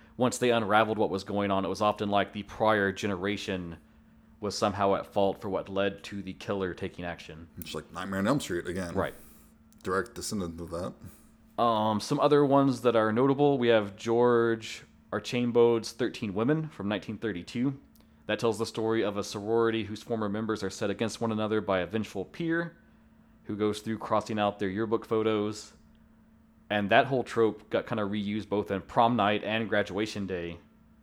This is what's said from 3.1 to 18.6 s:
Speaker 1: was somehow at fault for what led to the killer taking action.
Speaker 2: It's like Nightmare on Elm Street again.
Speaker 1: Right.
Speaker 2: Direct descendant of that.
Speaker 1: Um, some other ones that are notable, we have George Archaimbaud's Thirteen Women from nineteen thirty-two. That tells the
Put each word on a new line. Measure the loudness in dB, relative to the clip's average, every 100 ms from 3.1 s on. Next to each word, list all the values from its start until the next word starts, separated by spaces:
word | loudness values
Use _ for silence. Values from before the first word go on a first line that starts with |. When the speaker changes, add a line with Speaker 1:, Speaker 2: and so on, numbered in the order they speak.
| -2 -2 -4 -4 -6 -6 -12 -18 -20 -20 -20 -20 -10
Speaker 1:
was | -6 0
somehow | 0 2 2
at | 2
fault | 0 0 0 0
for | -4
what | -6 -4
led | -2 -2 -2
to | -10 -10
the | -10
killer | -10 -6 -4 -4
taking | -4 -8 -8
action. | -10 -10 -14 -18 -18 -14
Speaker 2:
It's | -10
like | -10 -10
Nightmare | -10 -6 -2
on | 0
Elm | 0
Street | -2 -4 -4
again. | -6 -4
Speaker 1:
Right. | -4 -4 -6 -18 -20 -20 -20 -20 -12
Speaker 2:
Direct | -4 -2 -2
descendant | -8 -8 -6 -6 -8
of | -10
that. | -8 -8 -10 -18 -20 -20 _ -12 0
Speaker 1:
Um, | 2 2 2 0
some | 0 2
other | 6 6
ones | 6 6 4 4
that | 2 4
are | 4
notable, | 4 2 4 4 4
we | 4
have | 4 2 -4
George | 0 4 6 4 4 0 -4 -14 -16 -20 _
Archaimbaud's | -6 -4 -2 2 6 6 4 0
Thirteen | -4 -4 -4 -4
Women | 0 0 0 -2
from | -6 -4
nineteen | -4 -6 -8
thirty-two. | -6 -6 -6 -2 -2 -4 -10 -20 -20 -12 -4
That | 0
tells | 0
the | 0